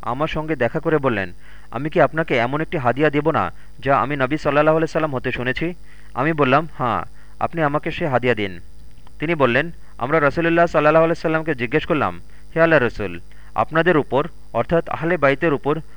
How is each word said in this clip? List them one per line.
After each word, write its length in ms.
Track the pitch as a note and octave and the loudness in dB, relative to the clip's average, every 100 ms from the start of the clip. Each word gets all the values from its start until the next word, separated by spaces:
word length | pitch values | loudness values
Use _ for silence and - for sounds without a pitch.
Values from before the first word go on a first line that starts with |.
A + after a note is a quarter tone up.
আমার 260 | A2 B2+ D#3 | -6 -2 -2
সঙ্গে 280 | D#3+ D#3 D3+ | -2 -4 0
দেখা 240 | A#2 D#3 | 0 0
করে 180 | E3 D#3 | 0 2
বললেন, 360 | C3+ G#2 F2+ - - - - | 2 0 -4 -8 -12 -12 -10
"আমি 180 | A#2 D3+ | -6 -2
কি 120 | E3+ | 2
আপনাকে 360 | C#3 D#3 E3 C3+ | 4 2 0 2
এমন 240 | A#2 D3 | 2 0
একটি 160 | D#3+ E3 | -2 -2
হাদিয়া 320 | B2 B2 D3+ | 0 2 2
দেব 200 | C#3+ D3+ | 2 2
না, 220 | C3+ F2 - - - | 2 0 -4 -12 -6
যা 180 | B2 C3+ | 2 2
আমি 180 | B2 C#3+ | 2 0
নবী 220 | B2+ D3+ | 0 0
সাল্লাল্লাহু 400 | D#3 C#3+ D#3 D#3+ | 2 4 4 4
আলাইহি 160 | D#3+ | 2
সাল্লাম 220 | E3 D#3 B2+ | 0 -2 -2
হতে 160 | B2+ | -2
শুনেছি?" 420 | A#2+ B2 B2+ D#3+ F3+ - - - | -2 -2 -2 -4 -6 -12 -14 -8
আমি 200 | - D3 | -2 0
বললাম, 340 | D#3+ C3 C3+ E3 - | 2 4 4 2 -2
"হাঁ, 260 | B2 G2 - - - - | -2 -2 -4 -10 -12 -4
আপনি 220 | A2+ E3 | -4 0
আমাকে 300 | D3 D3 E3 | 0 0 -2
সে 160 | D3+ E3 | -4 0
হাদিয়া 280 | B2+ B2 A2 | 2 2 2
দিন।" 240 | G2+ F2 - - - - - - | -2 -6 -10 -12 -12 -12 -12 -6
তিনি 160 | D#3 E3 | -2 2
বললেন, 360 | B2+ A#2+ E3 - - - | 4 4 0 -6 -12 -8
"আমরা 220 | B2+ D#3 | -2 2
রাসূলুল্লাহ 460 | C#3+ E3+ E3 E3 E3+ | 2 2 2 4 4
সাল্লাল্লাহু 400 | D#3+ D3+ D#3+ E3 | 4 4 6 4
আলাইহি 160 | E3+ | 2
সাল্লামকে 340 | E3 D#3+ D#3+ C3+ | 0 -2 -2 -2
জিজ্ঞেস 300 | A#2+ D3+ - | 0 0 0
করলাম, 360 | D#3 G2+ F2 - - - D#3+ | 0 0 -2 -10 -12 -6 2
'হে 60 | |
আল্লাহর 220 | E3 D#3 | 4 4
রাসূল, 360 | A#2+ - G2 E2+ - - - - | 2 0 -6 -6 -10 -12 -6 -2
আপনাদের 420 | A#2 D#3+ E3 D#3 | 0 2 4 4
উপর, 300 | - B2+ D#3+ - - | 2 0 -2 -6 -6
অর্থাৎ 360 | - A#2 E3+ - | -2 0 0 0
আহলে 280 | A#2 D#3+ F3 | -4 -2 2
বাইতের 360 | C#3 C#3 E3+ | 2 2 2
উপর 260 | C#3 C3+ D#3 - | 0 0 -2 -4